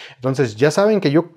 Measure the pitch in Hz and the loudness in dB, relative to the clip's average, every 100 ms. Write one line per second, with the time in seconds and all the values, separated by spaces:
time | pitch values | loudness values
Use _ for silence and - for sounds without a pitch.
0 | - - 127 131 127 104 143 151 208 214 | -20 -8 -4 -2 -2 0 0 2 0 2
1 | 151 147 165 | 0 0 -2